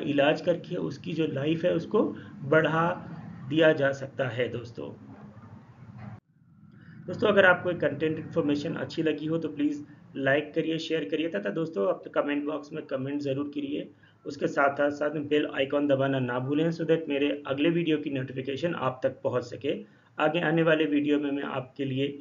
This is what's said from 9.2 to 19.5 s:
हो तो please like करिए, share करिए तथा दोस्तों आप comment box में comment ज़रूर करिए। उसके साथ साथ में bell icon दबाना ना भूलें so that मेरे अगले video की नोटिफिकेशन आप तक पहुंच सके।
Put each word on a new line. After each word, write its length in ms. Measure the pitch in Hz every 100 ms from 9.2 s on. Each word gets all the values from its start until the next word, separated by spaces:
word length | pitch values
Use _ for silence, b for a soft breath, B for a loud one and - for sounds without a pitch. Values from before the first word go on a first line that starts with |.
| 156
हो 120 | 165
तो 100 | 156
please 360 | 147 147 147 B B - 139
like 360 | 135 147 147
करिए, 240 | 165 156 160
share 260 | - 160 147
करिए 180 | 156 165
तथा 220 | 202 202
दोस्तों 360 | 160 160 196 196
आप 140 | 175 -
comment 300 | 160 143 143
box 280 | 143 151 -
में 100 | 156 -
comment 340 | 135 135 143
ज़रूर 280 | 139 135 147
करिए। 340 | 143 139 147 - b b b
उसके 220 | - - 175
साथ 340 | 151 139 143 143
साथ 240 | 147 147
में 120 | 151 143
bell 180 | 151 147
icon 320 | 151 139 143 147
दबाना 320 | 135 135 135
ना 180 | 123 123
भूलें 320 | 127 147 165
so 160 | 165 160
that 200 | 160 156
मेरे 200 | 139 143 147 139
अगले 240 | 139 156
video 280 | 170 165 151
की 120 | 156
नोटिफिकेशन 640 | 135 131 131 131 131 175 -
आप 240 | 131 127
तक 180 | 135 -
पहुंच 200 | 131 123
सके। 300 | 117